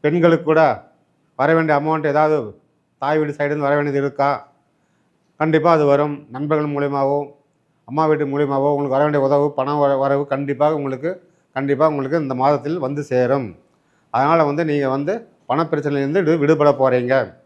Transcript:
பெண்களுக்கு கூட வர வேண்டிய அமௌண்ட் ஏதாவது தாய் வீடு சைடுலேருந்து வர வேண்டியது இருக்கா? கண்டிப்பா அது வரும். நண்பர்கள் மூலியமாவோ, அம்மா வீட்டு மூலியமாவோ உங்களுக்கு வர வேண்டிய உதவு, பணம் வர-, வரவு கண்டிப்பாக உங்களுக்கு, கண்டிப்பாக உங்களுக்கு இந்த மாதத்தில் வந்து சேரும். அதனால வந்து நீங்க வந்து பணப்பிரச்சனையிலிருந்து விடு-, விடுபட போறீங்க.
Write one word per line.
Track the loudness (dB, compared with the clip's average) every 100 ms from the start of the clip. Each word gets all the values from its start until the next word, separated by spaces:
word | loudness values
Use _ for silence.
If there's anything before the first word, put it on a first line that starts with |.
பெண்களுக்கு | 0 2 4 2 2
கூட | 4 4 0 -10 _ _ _ _ -2
வர | 0 2
வேண்டிய | 2 0
அமௌண்ட் | 0 -2 0
ஏதாவது | 0 0 0 -4 -16 _ _ _ _
தாய் | -2 -2
வீடு | -2 -4
சைடுலேருந்து | -4 -2 0
வர | 0
வேண்டியது | 0 -2
இருக்கா? | -4 -2 -2 -2 -8 _ _ _ _ _ _ _ _ _
கண்டிப்பா | 0 2 4 4
அது | 4
வரும். | 2 0 -6 -12 -10
நண்பர்கள் | -2 -2 -2 -4
மூலியமாவோ, | -2 -2 -2 -2 -6 -16 _ _ _ _ -6
அம்மா | -2 0
வீட்டு | 0 -2
மூலியமாவோ | -2 -2 0 0
உங்களுக்கு | -2 -2 0
வர | 2
வேண்டிய | 0 2
உதவு, | 2 0 -2
பணம் | -2 0
வர-, | 0 2
வரவு | 0 0 -2
கண்டிப்பாக | -4 -4 0 0 0
உங்களுக்கு, | -4 -6 -6 -8 _ _ _ -6
கண்டிப்பாக | -2 2 2
உங்களுக்கு | 0 -2 -4 -4
இந்த | 0
மாதத்தில் | 2 2 -2 -6 -4
வந்து | -6 -2
சேரும். | 0 2 0 -2 -12 _ _ _ _ _ -2
அதனால | 2 4 2
வந்து | 0 -2
நீங்க | 0 0 -2
வந்து | -4 -6 -10 _ -4
பணப்பிரச்சனையிலிருந்து | -2 0 -2 -2 -2 0 0
விடு-, | 0 2
விடுபட | 2 4 4 4
போறீங்க. | 2 2 2 0 -2 -10